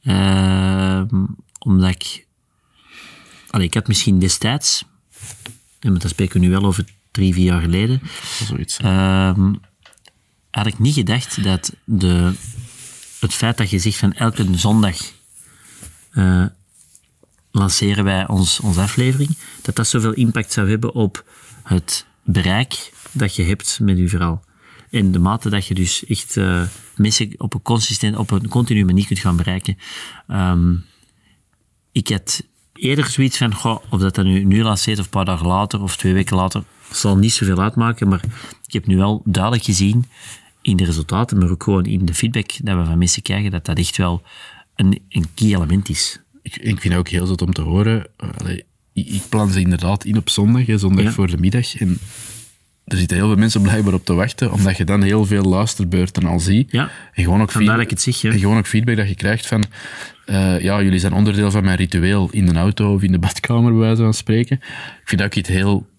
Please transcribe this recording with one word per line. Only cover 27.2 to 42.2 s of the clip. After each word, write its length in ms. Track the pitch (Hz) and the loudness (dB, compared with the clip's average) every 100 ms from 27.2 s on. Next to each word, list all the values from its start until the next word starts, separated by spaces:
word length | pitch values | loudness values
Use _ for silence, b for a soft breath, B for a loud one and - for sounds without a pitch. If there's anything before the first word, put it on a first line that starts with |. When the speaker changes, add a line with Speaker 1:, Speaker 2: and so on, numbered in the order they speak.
| 107 - | -4 -6
Speaker 1:
op 160 | 107 | -8
een 80 | - | -8
consistent, 540 | - 117 110 - 107 107 | -2 -2 0 -2 -2 -2
op 140 | 104 | -2
een 160 | 98 107 | -2 0
continue 380 | 117 120 110 95 | -2 2 2 4
manier 200 | 92 101 | 2 2
kunt 140 | 98 | -2
gaan 160 | 95 85 | 0 0
bereiken. 420 | 85 92 - 98 B B B B - | 0 -4 -4 -8 B B B B -8
Ehm, 460 | 95 92 87 87 87 - b b b b b _ _ _ _ _ | -2 0 2 2 0 -6 b b b b b _ _ _ _ _
ik 160 | - - | -6 -2
had 360 | 101 - - - _ _ | -4 -4 -8 -8 _ _
eerder 320 | - 127 143 139 | -6 -2 0 0
zoiets 320 | 139 135 - | 0 0 2
van, 160 | 120 | -2
goh, 300 | 101 117 110 - | 0 -4 -4 -4
of 100 | 95 | 0
dat, 160 | 95 95 | 0 2
dat 100 | 95 | 2
nu, 180 | 95 | 2
nu 200 | 98 101 | 4 4
lanceert 360 | 110 101 - 104 | 2 0 -2 -4
of 60 | 90 | -2
een 60 | |
paar 140 | 98 95 | -2 -2
dagen 220 | 87 85 | -2 0
later 340 | 92 101 104 | 0 0 -4
of 160 | 98 - | -6 -2
twee 160 | 95 | 0
weken 220 | 92 95 92 | 2 2 0
later, 280 | 92 101 - _ - | 0 -4 -10 _ -12
zal 260 | - 104 98 | -4 2 4
niet 160 | 110 | 4
zoveel 280 | - 98 92 | 2 0 2
uitmaken, 460 | 104 117 117 113 98 | 0 0 -2 0 0
maar 140 | 92 - B B B - | 0 -2 B B B -8
ik 80 | |
heb 120 | - - | -6 0
nu 100 | 92 | 2
wel 240 | 98 107 - | 2 0 0
duidelijk 380 | 92 101 117 | 0 0 0
gezien 420 | - 92 98 117 123 B B B B _ | 0 2 2 2 -2 B B B B _
in 160 | - 92 | 0 2
de 80 | 87 | 2
resultaten, 520 | 80 76 92 120 101 | 0 -2 -2 0 2
maar 120 | 87 | 2
ook 140 | 90 | 0
gewoon 220 | - 98 95 | 0 0 0
in 200 | 98 87 | 0 0
de 80 | |
feedback 380 | 82 | 0